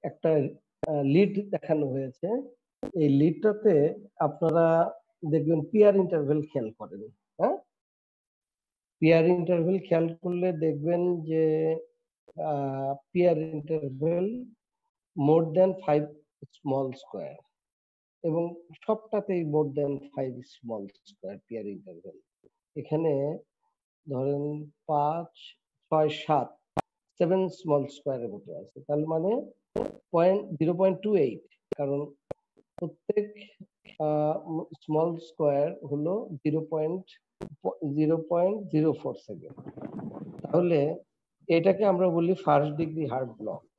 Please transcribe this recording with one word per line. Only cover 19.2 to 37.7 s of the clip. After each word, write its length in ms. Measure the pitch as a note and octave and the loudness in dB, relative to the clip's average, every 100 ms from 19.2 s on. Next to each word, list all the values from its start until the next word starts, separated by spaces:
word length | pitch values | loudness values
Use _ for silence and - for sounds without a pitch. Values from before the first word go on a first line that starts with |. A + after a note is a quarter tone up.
| G3+ F3+ D#3+ | -2 -2 0
more 180 | D3+ D3 C#3 | 0 0 0
than 140 | C#3+ C#3 C#3 | -2 -2 -8
five 240 | - C3+ B2 B2 - | -8 -6 -8 -16 -18
small 280 | A#2 A2 G2 _ _ | -10 -10 -10 _ _
square 280 | G2+ F#2+ G2+ _ | _ -14 -14 _
পিয়ার 200 | A2+ G#2 F#2+ | -12 -10 -12
ইন্টারভেল। 400 | F#2+ E2+ F#2+ - _ _ _ _ _ D#3 | -16 -20 -20 -20 _ _ _ _ _ -14
এখানে 320 | C#3+ D3+ E3 C#3 C#3+ E3 _ _ _ _ _ _ D#3 | -6 -2 0 0 -2 -6 _ _ _ _ _ _ -8
ধরেন 320 | C3 C3+ C#3+ D3 D3+ D3+ _ - | -4 -2 -2 -4 -8 -12 _ -4
পাঁচ, 420 | D3+ D3 E3 E3 - - - _ _ _ | 0 0 -2 -8 -16 -20 -20 _ _ _
ছয়, 240 | D#3 D3+ D3+ | 2 2 0
সাত, 240 | - D3+ A#2+ - _ - - _ _ _ | 0 0 0 -10 _ -6 -6 _ _ _
সেভেন 240 | E3+ F#3+ F#3 - | 2 2 0 -4
স্মল 240 | D#3+ C#3+ C3+ - | 0 2 0 -6
স্কয়ারের 340 | D3 C3 A#2 | -6 -6 -6
মতো 160 | G2+ - E2 | -10 -14 -16
আছে। 160 | G2 - C#3+ | -16 -20 -4
তার 120 | D3 D#3 | -2 -2
মানে 180 | D#3+ F3+ A#3+ D4 _ _ - G1+ - _ | -2 0 -2 -4 _ _ -6 -6 -10 _
পয়েন্ট, 280 | E3+ F3 G3 G#3 D#3 | 2 4 2 -2 -2
জিরো 140 | D#3+ F3 | 0 2
পয়েন্ট 180 | F#3+ F#3 | 2 2
টু 60 | G#3+ G3+ | 0 2
এইট, 200 | C3+ G2+ - _ _ - | 2 -2 -16 _ _ -6
কারণ 220 | C#3 C#3+ D3 - _ - _ _ _ - | -4 -4 -6 -12 _ -18 _ _ _ -10
প্রত্যেক, 480 | E3 - _ - G#3 G#3 G#3 _ - _ - - D3+ | -10 -10 _ -4 -4 -10 -20 _ -20 _ -20 -4 0
আহ, 280 | D3+ D3+ D#3 - D#3+ - - | 2 0 -2 -4 -8 -8 -14
স্মল 280 | - D3+ E3 E3 - | -2 0 0 -2 -12
স্কয়ার 400 | - D3+ C#3 D3 F#3 D3+ | 0 2 2 0 -4 -6
হলো 220 | C#3+ D3+ G3+ - D3+ | -4 -2 -4 -6 -6
জিরো 180 | D#3 D#3 D#3 | -2 -2 -2
পয়েন্ট, 320 | D#3+ D#3 F#3 F#3 - _ _ - D3 F#3 | -4 -2 -4 -10 -20 _ _ -16 -8 -8